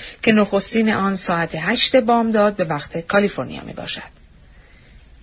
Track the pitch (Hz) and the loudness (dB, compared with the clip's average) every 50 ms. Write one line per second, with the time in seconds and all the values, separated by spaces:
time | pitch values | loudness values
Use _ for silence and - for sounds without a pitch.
0 | - - - - - 233 220 214 208 202 202 196 196 - - 226 220 220 214 - | -16 -16 -12 -4 0 2 4 4 4 2 2 0 0 0 0 0 0 0 0 0
1 | 196 196 196 185 - - 180 170 165 165 - 160 156 180 226 240 - - - 262 | 0 -2 -2 -2 -2 -2 -2 -2 -2 -4 -6 -6 -4 -2 0 2 2 4 4 4
2 | 226 220 240 233 226 226 220 214 208 208 208 - 180 156 156 143 - - - 165 | 4 4 2 2 2 2 2 2 2 2 2 0 -4 -4 -4 -6 -6 -8 -10 -10
3 | 165 - - 202 208 196 - - 127 120 - 139 - - - - - - - - | -6 0 0 2 2 2 -2 -4 -8 -8 -8 -14 -14 -14 -12 -12 -10 -10 -10 -10
4 | - - - - - - - - - - - - - - - - - - - - | -12 -16 -20 -20 -20 -20 -20 -20 -20 -20 -20 -20 -20 -20 -20 -20 -20 -20 -20 -20
5 | - - - - | -20 -20 -20 -20